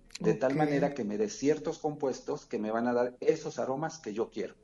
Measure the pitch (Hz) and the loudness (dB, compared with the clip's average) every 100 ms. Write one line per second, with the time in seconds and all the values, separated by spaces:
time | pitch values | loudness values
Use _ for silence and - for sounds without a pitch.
0 | - - 170 160 135 143 147 143 139 - | -20 -2 0 2 2 2 2 4 2 0
1 | 104 104 107 - 139 151 165 151 156 147 | -4 0 0 2 2 2 0 -4 -4 -2
2 | 135 120 - 147 - 110 107 113 123 120 | -2 -2 -6 -8 -4 -4 0 0 2 2
3 | 123 - 139 160 - - 120 139 160 - | 2 2 2 2 -2 -4 -4 -2 -4 -6
4 | 110 104 107 113 90 - | -8 -4 -4 -4 -8 -10